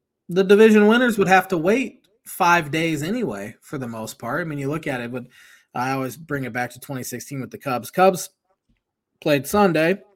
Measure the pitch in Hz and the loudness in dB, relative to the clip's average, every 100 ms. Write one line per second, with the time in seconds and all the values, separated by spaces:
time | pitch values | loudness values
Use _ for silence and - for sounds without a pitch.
0 | _ _ - 180 190 202 220 214 208 233 | _ _ -6 -2 4 6 8 8 6 4
1 | 254 196 185 190 185 175 165 240 247 - | 2 0 4 4 2 0 0 0 -2 -10
2 | _ _ - - 175 170 147 156 165 156 | _ _ -18 -2 2 2 0 -2 -2 -2
3 | 156 240 190 101 104 - _ 143 120 113 | -4 -4 -6 -6 -12 -16 _ -10 -10 -10
4 | 110 - 117 147 170 143 139 156 156 127 | -12 -10 -8 -6 -6 -6 -6 -6 -6 -8
5 | 120 123 123 _ - _ _ - 127 135 | -8 -10 -12 _ -20 _ _ -6 -4 -4
6 | 131 120 160 143 127 123 123 123 - 135 | -6 -10 -10 -8 -6 -6 -8 -10 -12 -12
7 | 120 120 - 139 123 107 139 120 117 - | -10 -12 -10 -10 -10 -10 -6 -6 -4 2
8 | 190 180 - _ _ _ _ _ _ _ | 2 2 -6 _ _ _ _ _ _ _
9 | _ _ 160 143 - 208 196 156 165 196 | _ _ -2 0 0 2 2 2 0 -2
10 | _ | _